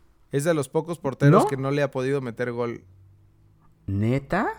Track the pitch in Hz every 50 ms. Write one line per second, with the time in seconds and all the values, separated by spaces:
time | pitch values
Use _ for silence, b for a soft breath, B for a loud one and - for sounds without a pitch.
0 | - _ _ _ _ _ - 143 143 175 165 151 135 - - 160 160 170 170 -
1 | - 135 123 - 143 143 165 214 320 - - 131 135 135 143 147 143 139 - 131
2 | 127 135 143 139 131 120 104 - 123 123 120 120 120 120 117 - - - - -
3 | - - - _ _ _ _ _ _ _ _ _ _ - _ _ _ - 98 98
4 | 110 113 127 139 139 - 170 185 262 392 440